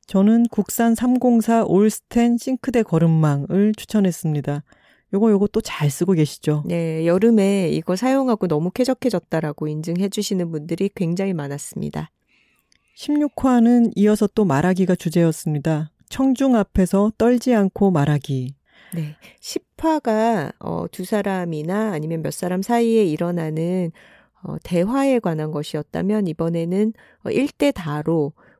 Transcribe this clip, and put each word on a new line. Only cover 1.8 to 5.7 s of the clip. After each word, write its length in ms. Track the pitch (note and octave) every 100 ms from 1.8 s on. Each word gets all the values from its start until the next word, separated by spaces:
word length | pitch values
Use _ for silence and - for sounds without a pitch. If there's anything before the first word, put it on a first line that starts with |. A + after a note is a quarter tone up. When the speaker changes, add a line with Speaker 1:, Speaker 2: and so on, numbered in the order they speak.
| G#3+ - - A#3+ A#3 A#3+
Speaker 1:
싱크대 460 | - C4 - A#3+
거름망을 880 | A3 E3 E3 D#3+ D#3 C#3+ C#3 F#3+ G#3 G#3+
추천했습니다. 880 | - G#3+ F#3+ E3 D#3+ D3 C#3 C#3+ - _ _ _ -
요거, 180 | G3 A3
요거 160 | G3+ G3+
또 140 | A3
잘 280 | -